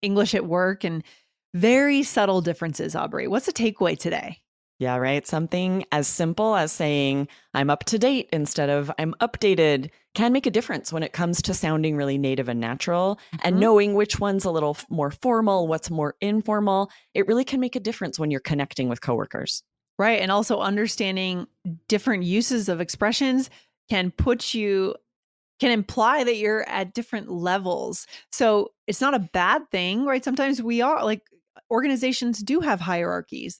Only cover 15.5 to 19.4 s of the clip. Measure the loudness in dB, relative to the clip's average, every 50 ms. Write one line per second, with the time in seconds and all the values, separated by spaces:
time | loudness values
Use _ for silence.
15.5 | 2 2 2 0 -2 -2 -4 -4 -2 -2 -2 -2 -2 _ -2 0 0 0 0 0
16.5 | 0 0 2 2 2 2 0 -2 -6 -12 _ _ -2 0 2 2 2 2 2 0
17.5 | 0 -2 -2 -2 -2 -4 -4 -6 -6 -6 -6 -6 -4 -4 -2 -2 -2 -2 -2 -2
18.5 | -2 -2 -2 -4 -4 -4 -2 -2 -4 -4 -2 -2 -2 -2 -2 -4 -8 -8